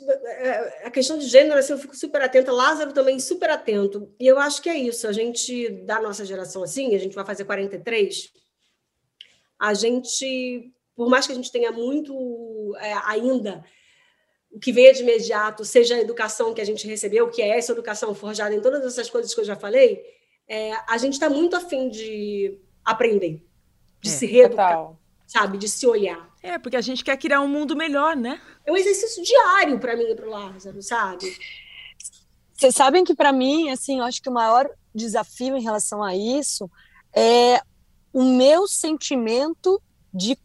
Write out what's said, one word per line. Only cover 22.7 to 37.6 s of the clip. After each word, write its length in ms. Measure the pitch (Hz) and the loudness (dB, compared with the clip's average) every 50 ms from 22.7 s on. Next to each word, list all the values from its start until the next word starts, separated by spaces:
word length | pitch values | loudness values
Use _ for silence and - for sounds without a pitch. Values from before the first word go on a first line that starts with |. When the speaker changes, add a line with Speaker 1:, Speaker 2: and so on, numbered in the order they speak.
| _ _ _ 220 | _ _ _ -4
Speaker 1:
aprender, 540 | 233 233 247 233 208 202 185 165 160 156 - _ _ _ _ _ _ _ _ _ _ _ | -2 0 0 0 2 0 0 -2 -6 -8 -14 _ _ _ _ _ _ _ _ _ _ _
de 80 | - 208 | -8 -8
Speaker 2:
É. 20 | |
Speaker 1:
se 140 | 156 - 247 | -4 -4 -4
reeducar, 440 | 208 208 247 247 226 226 214 196 180 170 160 | 4 6 8 8 8 6 2 2 2 2 0
Speaker 3:
Total. 220 | 160 160 165 _ _ _ _ _ _ - | -4 -8 -14 _ _ _ _ _ _ -4
Speaker 1:
sabe? 300 | - 233 208 196 196 202 | 0 0 0 0 -2 -6
De 100 | 208 208 | -6 -6
se 180 | - - - 240 | -6 0 2 2
olhar. 420 | 226 214 196 180 170 165 170 - _ _ | 2 2 0 -4 -4 -8 -14 -20 _ _
Speaker 2:
É, 160 | - 185 349 330 | -12 -10 -10 -10
porque 200 | - 254 262 247 | -8 -6 -6 -4
a 40 | |
gente 220 | 196 233 262 247 - | -4 -4 -6 -6 -4
quer 140 | 302 269 269 | -4 -4 -4
criar 240 | - 320 285 277 | -2 0 0 0
um 60 | 285 285 | 0 0
mundo 280 | 285 294 302 262 311 | -2 -2 -4 -4 -4
melhor, 400 | 285 320 320 277 285 294 320 330 | -4 -4 -2 -2 0 0 0 0
né? 240 | 277 226 240 294 - - - - _ _ | -2 -4 -6 -8 -10 -14 -20 -20 _ _
Speaker 1:
É 60 | 285 | -2
um 60 | 330 392 | 0 2
exercício 440 | 370 403 381 - 453 440 - 370 349 | 2 2 0 0 -2 -6 -6 -6 0
diário 540 | 381 466 523 415 359 381 392 370 302 262 202 | 4 6 6 6 6 4 4 4 2 0 -2
pra 160 | 240 240 233 | -2 -4 -2
mim 100 | 240 233 226 | -2 -2 -2
e 60 | 220 | -2
pro 140 | - 214 220 | -4 -8 -12
Lázaro, 520 | 214 202 202 190 190 190 180 196 190 196 | -12 -12 -12 -14 -16 -16 -18 -18 -16 -16
sabe? 540 | 196 - 240 233 208 190 185 180 190 185 180 - - - - - - - - - - - - - - - - _ _ _ _ _ _ _ _ | -10 -6 -4 -2 -2 -4 -4 -8 -10 -12 -12 -12 -16 -18 -18 -20 -20 -20 -20 -20 -20 -20 -20 -20 -20 -20 -20 _ _ _ _ _ _ _ _
Speaker 4:
Vocês 220 | - 277 254 247 | 2 4 4 6
sabem 280 | - 269 269 277 370 370 | 6 4 4 6 4 4
que 100 | 339 320 | 4 2
pra 160 | - 311 285 | 4 4 4
mim, 380 | 269 262 254 269 294 320 330 285 | 4 4 2 2 2 0 0 -2
assim, 300 | 262 - - - 269 262 | -4 -6 -6 -6 -4 -4
eu 40 | 240 | -4
acho 160 | 247 254 - | -4 -6 -8
que 80 | - 269 | -8 -4
o 40 | 247 | -2
maior 360 | 240 226 220 226 247 285 294 - - _ _ - | 0 2 4 4 4 4 2 -2 -10 _ _ -12
desafio 600 | 214 226 226 202 233 208 - - - 247 262 269 | -10 -6 -4 -4 -4 -4 -6 -8 -6 -4 -4 -4
em 60 | 269 | -4
relação 420 | 226 226 214 208 - - 214 208 208 | -4 -4 -4 -4 -4 -4 -6 -6 -4
a 120 | 196 185 | -4 -4
isso 540 | 196 208 226 262 294 277 - - - 202 175 - _ _ _ _ _ _ _ - | -4 -2 -2 -2 -2 -2 -4 -6 -8 -10 -12 -16 _ _ _ _ _ _ _ 0
é 460 | - 226 226 240 240 240 247 247 240 | 2 4 6 6 6 6 6 4 4